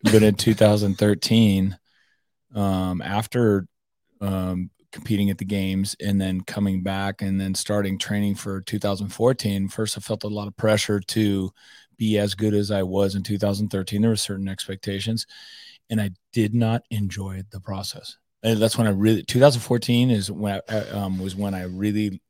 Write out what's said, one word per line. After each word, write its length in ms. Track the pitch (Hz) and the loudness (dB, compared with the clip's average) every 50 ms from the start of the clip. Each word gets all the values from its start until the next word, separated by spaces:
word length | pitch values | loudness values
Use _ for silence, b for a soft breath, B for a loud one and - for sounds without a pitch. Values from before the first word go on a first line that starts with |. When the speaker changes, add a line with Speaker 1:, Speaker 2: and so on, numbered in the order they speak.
| - | 0
Speaker 1:
but 220 | 110 107 110 107 | 6 6 8 8
in 100 | 107 101 | 8 4
Speaker 2:
<laughs> 100 | - - | 4 2
Speaker 1:
two 60 | 113 110 | 2 4
thousand 420 | - 110 104 107 104 104 101 95 | 6 6 6 6 4 2 0 0
thirteen, 840 | - 107 104 101 82 - - 110 113 113 104 98 98 95 98 90 - _ _ _ _ _ _ _ _ _ _ _ _ _ _ - | 2 2 2 2 2 0 2 4 6 6 6 6 4 2 0 -2 -6 _ _ _ _ _ _ _ _ _ _ _ _ _ _ -4
um, 480 | 107 101 98 95 92 92 92 90 87 | -2 0 0 0 0 0 -2 -2 -4
after, 680 | - 87 101 104 113 - - 123 120 107 101 98 90 - _ _ _ _ _ _ _ _ _ - | -4 -4 -4 -4 -4 -2 0 2 4 4 4 4 0 -4 _ _ _ _ _ _ _ _ _ -8
um, 500 | 101 98 95 92 92 92 90 90 92 92 _ _ _ _ - | -4 -2 -2 -2 -2 -2 -2 -4 -6 -8 _ _ _ _ -20
competing 340 | - - - 110 101 101 101 | -16 -4 -2 0 2 2 2
at 80 | 98 - | 0 -2
the 60 | 98 | -4
games 500 | 92 104 101 95 95 95 95 98 98 - - | -4 -2 -2 -2 -2 0 -2 -2 -4 -6 -6
and 200 | - 101 98 98 | -4 0 0 0
then 200 | 95 92 92 92 | 0 0 -2 -4
coming 420 | 92 - - 104 101 98 95 92 90 | -6 -6 -4 -2 -2 0 0 -2 -2
back 380 | 98 98 98 98 98 98 - | -4 -4 -4 -4 -6 -6 -6
and 180 | 101 98 98 95 | -4 -4 -2 -2
then 140 | 95 95 95 | -2 -4 -4
starting 440 | - - - 104 104 101 95 95 92 | -6 -4 -2 0 0 0 0 -2 -4
training 380 | - - 107 104 104 101 98 | -4 -4 -2 -2 0 -2 -2
for 240 | - - 101 98 95 90 | -4 -6 -8 -8 -8 -8
two 160 | - - 104 | -6 -8 -4
thousand 300 | - 101 98 90 101 95 | -2 -2 -2 -2 -4 -8
fourteen, 600 | 87 - 113 127 131 - - 107 98 98 98 98 | -4 2 2 2 2 2 0 -2 -2 -2 -2 -4
first 300 | - - 110 104 - 104 | -4 -6 -6 -6 -6 -8
I 20 | |
felt 240 | - - 110 101 - | -6 -6 -8 -6 -6
a 40 | 107 | -8
lot 200 | 104 104 104 101 | -8 -6 -8 -10
of 80 | - | -8
pressure 440 | - - 110 107 104 - - 104 101 | -2 2 2 4 4 2 0 -2 -2
to 500 | 92 - - 110 107 104 101 98 95 98 - B B B B B B B B - | -2 -2 0 0 2 2 2 0 -2 -4 -6 B B B B B B B B -4
be 180 | 113 110 107 104 | -2 0 2 2
as 160 | 104 101 98 | 2 0 -2
good 200 | 98 110 107 104 | 0 0 0 2
as 160 | 104 104 98 | 2 0 0
I 120 | 107 98 95 | 0 -2 -2
was 300 | 92 92 98 101 98 95 | 0 0 0 0 2 0
in 80 | 98 92 | -2 -4
two 140 | - 104 98 | -4 -4 -2
thousand 300 | 104 101 98 101 107 98 | 0 0 0 0 -2 -2
thirteen. 320 | - 98 95 - 104 101 110 | -2 -4 -4 -2 0 2 2
There 80 | 113 | 2
were 60 | 110 101 - - | 2 0 -2 -6
certain 180 | 101 95 98 98 | -6 -6 -6 -8
expectations, 760 | 95 - - - 95 95 - 101 98 98 98 110 113 113 - B B B B B B B B B B B B - | -8 -8 -10 -10 -10 -10 -8 -8 -6 -6 -4 -4 -4 -4 -6 B B B B B B B B B B B B -4
and 100 | 113 110 | -4 -2
I 100 | 104 98 90 _ _ _ - | -2 -2 -6 _ _ _ 0
did 220 | 120 107 107 107 | 0 0 2 2
not 280 | 120 117 110 113 117 - - | 2 2 2 0 -2 -4 -4
enjoy 520 | 117 104 104 95 87 98 95 98 95 95 95 101 | -6 -4 -4 -4 -6 -6 -10 -8 -10 -10 -12 -12
the 100 | - 95 | -14 -16
process. 560 | 90 - 98 95 98 - - - - - - _ _ _ _ _ - | -12 -10 -10 -8 -8 -10 -12 -12 -16 -18 -20 _ _ _ _ _ 0
And 180 | 113 113 107 | 0 2 4
that's 180 | 110 113 - - | 4 2 2 2
when 80 | 117 | 0
I 40 | 107 | 2
really, 320 | 98 95 104 110 113 101 - | 2 2 4 4 4 2 0
two 160 | - - 123 | -2 2 6
thousand 220 | 131 147 131 120 - | 6 6 6 6 -2
fourteen 480 | - 123 117 - - 120 120 123 127 | 0 -2 -2 0 2 2 2 4 4
is 200 | 120 104 95 101 | 2 2 0 -4
when 300 | 98 80 107 101 98 95 - - | -6 -4 -4 -4 -4 -4 -6 -4
I, 60 | 110 | -4
uh, 240 | 107 101 - - 101 | -6 -4 -4 -6 -6
um, 180 | 98 95 95 92 | -4 -4 -4 -4
was 160 | 92 95 92 | -6 -6 -6
when 180 | 98 101 101 95 | -4 -4 -4 -4
I 80 | 92 92 | -6 -8
really 580 | 90 90 92 101 104 101 107 107 104 92 - _ _ | -8 -8 -4 -2 -2 0 0 -2 -2 -4 -8 _ _